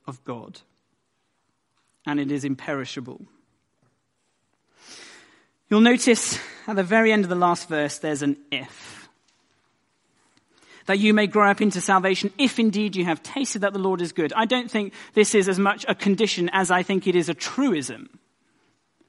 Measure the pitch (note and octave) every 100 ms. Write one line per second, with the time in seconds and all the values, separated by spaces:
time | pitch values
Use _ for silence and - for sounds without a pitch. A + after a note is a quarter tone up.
0 | - B2+ - A#2 - - _ _ _ _
1 | _ _ _ _ _ _ _ _ _ _
2 | D3+ D3 C#3 C#3+ C#3 C3 - C#3 B2+ C#3+
3 | B2 - - _ _ _ _ _ _ _
4 | _ _ _ _ _ _ _ _ - -
5 | - - _ _ _ _ _ G#3+ A#3 B3
6 | B3+ A3 - - - - - G3 F3+ A3+
7 | A3+ G#3+ F3+ F3+ F3 F3 - D#3 D3 -
8 | D#3 C#3+ C#3+ C#3+ - C3 B2+ - - -
9 | - _ _ _ _ _ _ _ _ _
10 | _ _ _ _ _ _ _ - - G3
11 | G#3+ G#3+ G3+ G#3+ G3+ G3 G#3+ F3+ G#3 F#3+
12 | F#3+ F3+ G3+ - C4+ - A3 G3 G#3 F#3
13 | E3+ D#3 - C#4 B3+ G#3 G3+ G3 F#3+ F3+
14 | E3+ - D3+ - A3+ B3+ A#3+ G#3+ G3 -
15 | - G#3+ G#3 G#3+ F#3+ F#3 G3 G3+ B3 F#3+
16 | G3+ F#3+ G#3+ - F3 F#3+ F3+ F3+ F3+ F#3+
17 | G3 F3 E3 D#3 - - C#4 D#3+ B2+ G#2+
18 | - _ _ _ _ _ _ _ _ _